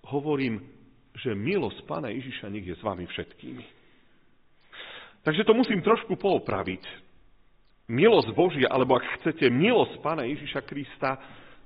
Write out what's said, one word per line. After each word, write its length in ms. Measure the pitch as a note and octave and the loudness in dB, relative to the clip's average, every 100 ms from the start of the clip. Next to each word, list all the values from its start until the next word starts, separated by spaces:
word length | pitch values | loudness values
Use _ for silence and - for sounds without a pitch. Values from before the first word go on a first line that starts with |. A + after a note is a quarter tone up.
| - | -6
hovorím, 480 | C#3 D3 C#3+ C3 G#2+ F2 - - _ _ - | -6 -2 -2 0 -4 -8 -20 -20 _ _ -10
že 160 | B2+ | -6
milosť 500 | G2+ B2 G3+ A2 - - | -4 -2 -2 -2 -6 -10
Pána 240 | D#3+ C3 | -8 -8
Ježiša 400 | A#2+ C3 A2+ G#2 | -10 -10 -12 -10
nech 160 | G#2 F2+ | -10 -10
je 80 | E2+ | -6
s 60 | |
vami 240 | G#2+ F#2 F2 | -6 -6 -8
všetkými. 560 | - E2+ - - - - _ _ _ _ _ _ _ _ _ _ - - - - _ - | -10 -12 -14 -16 -16 -18 _ _ _ _ _ _ _ _ _ _ -20 -18 -18 -20 _ -2
Takže 160 | D#3 | 0
to 160 | A3 A3 | 4 4
musím 240 | C4 F#3+ | 4 2
trošku 320 | G3+ A3+ - | 2 2 2
poopraviť. 720 | F3+ G3 C#3+ - G2 F#2+ F#2 - - - - - _ _ _ _ _ - | -2 2 0 0 -4 -2 -6 -10 -18 -20 -20 -20 _ _ _ _ _ -6
Milosť 400 | A#2+ G#3+ F#3+ B2+ | 4 6 6 4
Božia, 400 | G#2+ F3+ D3 B2+ | 2 2 4 2
alebo 240 | C3 B2+ | 4 4
ak 240 | B2+ - - | 2 2 -4
chcete, 320 | E3 D#3 C3+ | -4 2 2
milosť 480 | B2 G#3 A3+ B2+ - | 4 4 4 2 0
Pána 240 | D3 D#3+ | -6 -4
Ježiša 400 | A#2+ D3 C#3+ C#3+ | -4 -6 -6 -8
Krista, 560 | - C#3+ C#3 - C3+ C3+ - - - - | -8 -10 -12 -6 -4 -4 -10 -20 -20 -20